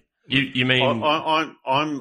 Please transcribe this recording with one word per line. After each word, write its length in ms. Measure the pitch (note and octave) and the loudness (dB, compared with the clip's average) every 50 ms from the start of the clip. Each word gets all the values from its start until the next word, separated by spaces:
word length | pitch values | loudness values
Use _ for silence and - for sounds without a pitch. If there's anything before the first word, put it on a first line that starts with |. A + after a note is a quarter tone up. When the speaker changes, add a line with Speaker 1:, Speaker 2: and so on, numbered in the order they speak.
| _ _ _ _ _ | _ _ _ _ _
Speaker 1:
You, 140 | - B2+ C#3 | -2 0 0
you 240 | C3+ - - B2+ B2+ | 0 0 -2 -2 0
mean 160 | B2+ B2+ B2+ | 2 2 2
Speaker 2:
I, 240 | B2+ C3+ - A2 D3+ | 2 2 0 0 0
I, 340 | D3+ D3+ D#3+ - D#3 D#3 D#3+ | 0 0 0 0 0 0 0
I'm, 140 | D#3 - - _ - | 0 -2 -8 _ -4
I'm, 280 | C3 C3 C#3+ D3+ D#3 D3 C3+ | -2 0 0 0 -2 -4 -8